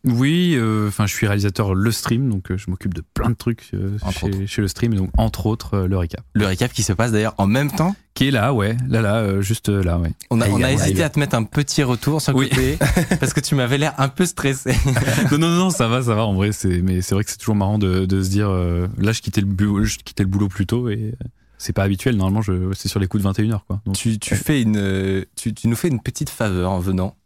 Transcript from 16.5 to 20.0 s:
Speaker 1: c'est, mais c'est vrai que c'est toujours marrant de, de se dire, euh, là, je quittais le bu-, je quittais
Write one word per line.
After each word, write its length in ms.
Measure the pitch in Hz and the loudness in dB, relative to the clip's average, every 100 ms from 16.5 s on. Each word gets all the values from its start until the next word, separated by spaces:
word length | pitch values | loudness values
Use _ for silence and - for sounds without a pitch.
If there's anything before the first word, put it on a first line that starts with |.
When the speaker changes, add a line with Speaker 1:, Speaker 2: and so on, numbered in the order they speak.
Speaker 1:
c'est, 280 | 104 98 87 | 0 0 2
mais 200 | 92 90 | 2 0
c'est 120 | 90 | 0
vrai 100 | 98 | -2
que 60 | 107 | -2
c'est 80 | - | -4
toujours 180 | - 104 | -2 0
marrant 220 | 98 107 | 0 0
de, 280 | 98 92 95 | 2 2 2
de 180 | 95 | 0
se 60 | 95 | 0
dire, 200 | 98 104 | 0 0
euh, 380 | 92 87 87 90 - | 0 0 0 -2 -2
là, 140 | 101 | -2
je 100 | 113 | -2
quittais 200 | - 107 | -2 -2
le 60 | 98 | -2
bu-, 380 | 95 104 101 107 | 0 0 0 -2
je 140 | |
quittais 240 | - | -4